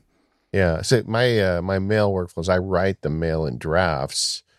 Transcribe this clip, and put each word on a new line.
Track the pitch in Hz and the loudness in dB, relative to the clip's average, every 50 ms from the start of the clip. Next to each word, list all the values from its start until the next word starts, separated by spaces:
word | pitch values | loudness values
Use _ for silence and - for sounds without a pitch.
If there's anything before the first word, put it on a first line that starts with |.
| _ _ _ _ _ _ _ _ _ _ | _ _ _ _ _ _ _ _ _ _
Yeah. | - 98 92 85 80 - | 0 2 2 2 2 0
So | - - 131 113 - | 0 2 0 0 0
my, | - 110 117 127 123 117 107 | 0 -2 0 2 2 2 2
uh, | 95 92 87 87 | 2 2 0 0
my | 87 95 98 95 | -2 -2 -2 -2
mail | 95 101 107 107 104 101 | 0 0 2 2 2 2
workflows, | 95 92 90 - - 85 82 95 | 0 -2 -4 -6 -6 -4 0 2
I | 92 92 | 2 2
write | 92 95 92 87 95 98 95 - | 2 0 0 2 2 0 -2 -2
the | - 73 | -4 -4
mail | 76 80 82 82 80 80 80 | -2 -2 -2 -2 -2 -2 -2
in | 69 60 60 | -4 -6 -6
drafts | - 78 78 90 92 85 76 67 67 - - - - - - - - _ _ | -4 -2 0 2 2 2 0 -2 -4 -6 -6 -6 -6 -6 -6 -10 -14 _ _